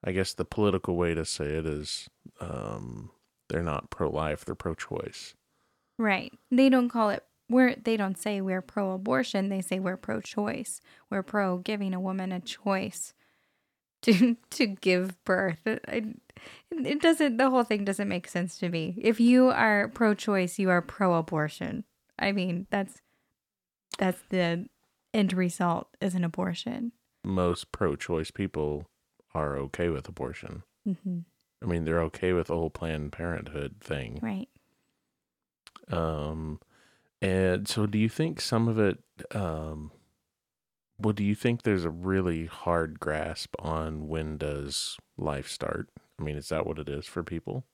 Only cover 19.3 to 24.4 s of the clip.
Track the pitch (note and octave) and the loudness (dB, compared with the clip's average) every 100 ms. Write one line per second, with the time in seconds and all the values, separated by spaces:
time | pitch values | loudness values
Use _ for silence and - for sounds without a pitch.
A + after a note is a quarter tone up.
19.3 | B3 B3+ - A3+ G#3 G#3+ - A3 G#3 - | 10 8 6 4 4 0 2 2 4 2
20.3 | G3 F3+ - F#3+ F3+ F3 - F#3+ E3+ D#3+ | 2 0 2 4 4 2 0 4 4 2
21.3 | D#3+ D3+ - - - - _ _ - G3 | 0 -2 -4 -8 -8 -10 _ _ -4 -2
22.3 | G3+ F#3 F3 F#3+ G3+ G3 - _ _ _ | 0 -2 -4 -2 -2 -2 -8 _ _ _
23.3 | _ _ _ _ _ _ - F#3+ F3+ - | _ _ _ _ _ _ -2 0 0 -2
24.3 | F#3 | 0